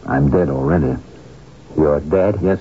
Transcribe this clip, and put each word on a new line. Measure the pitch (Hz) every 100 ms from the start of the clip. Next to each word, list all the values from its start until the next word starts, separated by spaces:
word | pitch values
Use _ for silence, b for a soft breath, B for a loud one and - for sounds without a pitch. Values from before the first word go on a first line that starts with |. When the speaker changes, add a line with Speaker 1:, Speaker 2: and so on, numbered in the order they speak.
| -
Speaker 1:
I'm | 135 101
dead | 90 90
already. | 135 139 170 64 127 - - - - - - - -
Speaker 2:
You're | 76 73
dead? | 71 95 92 104
Speaker 1:
Yes, | 90 92